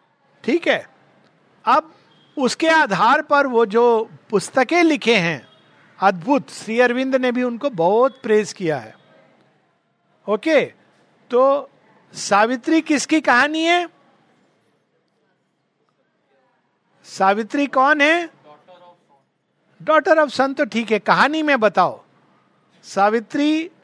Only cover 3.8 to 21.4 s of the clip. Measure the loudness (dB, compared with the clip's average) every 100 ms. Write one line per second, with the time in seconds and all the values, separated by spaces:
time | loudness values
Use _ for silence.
3.8 | 2 2 -2 -12 _ -4 -2 -2 0 2
4.8 | 2 2 0 0 0 -6 -12 _ _ _
5.8 | _ -2 0 0 -2 -2 -4 -14 -4 0
6.8 | 0 0 -2 -2 -2 -2 -4 -6 -6 -2
7.8 | 0 2 0 -2 -2 0 -2 -6 -6 -6
8.8 | -10 -20 _ _ _ _ _ _ _ _
9.8 | _ _ _ _ -6 -4 0 0 0 -8
10.8 | _ _ _ _ -4 0 0 0 -6 _
11.8 | _ _ _ -14 -2 0 0 -2 -2 0
12.8 | 0 -2 -2 -2 2 0 0 -2 -2 -2
13.8 | -4 _ _ _ _ _ _ _ _ _
14.8 | _ _ _ _ _ _ _ _ _ _
15.8 | _ _ _ _ _ _ _ _ _ _
16.8 | _ _ -14 -2 0 0 -2 -4 -2 0
17.8 | 0 2 2 0 -4 _ -20 -20 _ -20
18.8 | -20 _ _ _ _ _ _ _ _ -8
19.8 | 0 2 4 2 2 0 -2 -2 -4 -4
20.8 | -2 -2 2 2 2 0